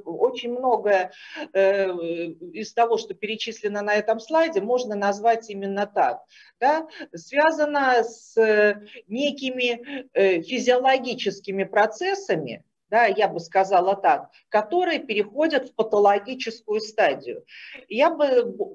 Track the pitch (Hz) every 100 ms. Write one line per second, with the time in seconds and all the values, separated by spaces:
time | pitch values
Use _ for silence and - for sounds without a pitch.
0 | - 165 247 254 240 247 254 226 208 190
1 | 180 - - 311 302 190 190 202 190 175
2 | 165 170 165 160 175 170 214 - 233 226
3 | 226 185 208 220 233 214 208 208 208 208
4 | 214 220 - 214 220 196 208 247 214 202
5 | 202 202 226 226 226 196 196 196 202 202
6 | 139 120 - - - - 262 320 320 -
7 | 302 170 - 277 311 311 294 294 262 247
8 | 226 - - 226 220 208 208 202 208 -
9 | - 233 285 269 262 254 247 233 262 277
10 | - - 190 175 165 247 220 247 262 269
11 | 254 226 208 - - 196 190 208 214 -
12 | 370 392 - 170 131 110 _ _ - 220
13 | 226 190 202 214 - 190 190 185 185 196
14 | 175 - - _ _ 214 214 349 359 302
15 | - 208 208 254 320 285 269 - 220 208
16 | 202 202 247 254 233 - - 214 220 -
17 | 170 - 120 - _ - - - - 220
18 | 320 302 285 247 202 196 196